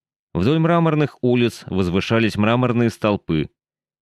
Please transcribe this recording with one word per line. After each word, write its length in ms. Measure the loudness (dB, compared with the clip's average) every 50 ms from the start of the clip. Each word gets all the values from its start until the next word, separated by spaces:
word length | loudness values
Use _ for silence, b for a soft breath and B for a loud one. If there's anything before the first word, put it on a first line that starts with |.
| _ _ _ _ _ _ _
Вдоль 260 | -2 0 0 2 2
мраморных 580 | 2 2 2 2 2 0 0 0 -2 -2 -4 _ -2
улиц 400 | 0 2 2 2 0 -2 -6 -10 -6
возвышались 680 | -2 -2 -2 0 0 -2 -2 0 0 0 0 0 0
мраморные 540 | 0 0 0 0 0 0 0 0 0 0 -2
столпы, 600 | -2 -2 -2 -2 -2 -2 -2 -2 -2 -2 -2 -4 -8 _ _ _ _ _ _ _ _ _